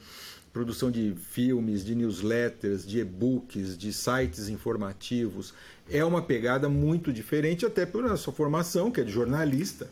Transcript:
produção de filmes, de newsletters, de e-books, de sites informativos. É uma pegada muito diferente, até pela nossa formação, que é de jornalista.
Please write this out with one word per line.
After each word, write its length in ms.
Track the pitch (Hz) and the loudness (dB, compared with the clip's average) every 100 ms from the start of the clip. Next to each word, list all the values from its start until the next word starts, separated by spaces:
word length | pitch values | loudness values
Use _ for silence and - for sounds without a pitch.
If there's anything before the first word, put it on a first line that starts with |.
| - - - - - | -10 -18 -18 -18 -10
produção 380 | 117 120 110 131 | -4 -4 0 0
de 240 | 117 107 87 - | 2 0 -2 -6
filmes, 540 | - 123 123 110 104 | 0 2 4 2 -2
de 100 | 95 | -2
newsletters, 920 | 117 117 90 104 117 120 - 104 98 92 | 0 0 0 0 2 0 0 -2 -2 -2
de 120 | 110 | -2
e-books, 760 | 101 90 120 127 - 104 95 90 | -2 0 2 2 -2 -6 -4 -4
de 160 | 104 | -6
sites 560 | 101 - 127 131 80 104 | -4 0 0 0 -2 -6
informativos. 1040 | 104 120 110 98 98 - 123 113 98 - - - - - | -6 -2 -2 -4 -8 -4 -2 -2 -4 -10 -14 -20 -20 -4
É 120 | 147 | 0
uma 180 | 165 170 | 2 2
pegada 460 | 165 123 117 131 143 | 2 0 2 2 2
muito 440 | 143 151 165 165 | 4 4 2 0
diferente, 540 | 117 - 151 151 170 233 | -2 0 0 2 2 2
até 180 | 214 | 2
pela 240 | 175 214 247 | 0 0 0
nossa 240 | 190 - | 0 -2
formação, 580 | 131 147 156 170 180 214 | 0 2 2 2 2 2
que 100 | 247 | 2
é 40 | |
de 80 | 113 | 0
jornalista. 760 | 104 120 143 160 131 - - - | 2 2 2 2 2 0 -6 -6